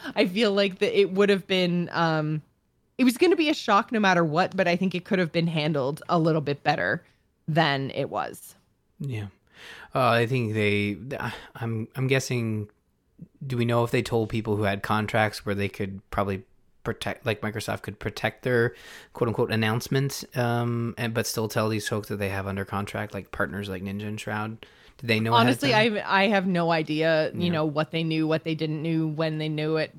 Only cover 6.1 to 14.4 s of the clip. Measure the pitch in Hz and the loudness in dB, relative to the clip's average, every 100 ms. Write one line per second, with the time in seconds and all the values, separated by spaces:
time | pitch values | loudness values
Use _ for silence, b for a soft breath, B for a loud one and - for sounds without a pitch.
6.1 | 170 160 156 139 143 - 156 87 165 b | 2 4 2 0 0 0 0 0 -2 b
7.1 | b _ _ - 156 160 139 135 - 135 | b _ _ -2 2 4 2 -2 -4 -4
8.1 | 98 64 - - - _ _ _ _ 139 | -4 -6 -10 -18 -20 _ _ _ _ -8
9.1 | 113 101 - _ B B B B 135 123 | -6 -8 -14 _ B B B B 2 4
10.1 | 117 117 131 113 107 104 101 101 98 120 | 4 2 0 0 0 2 2 0 -4 -8
11.1 | 131 123 B B - 117 113 113 - 131 | -6 -6 B B -8 -6 -6 -6 -4 0
12.1 | 135 - 123 113 107 104 _ _ _ _ | 0 0 -2 -2 -4 -6 _ _ _ _
13.1 | _ - _ 143 123 117 120 117 127 117 | _ -20 _ -6 0 2 2 2 0 2
14.1 | 117 110 117 | 0 0 -2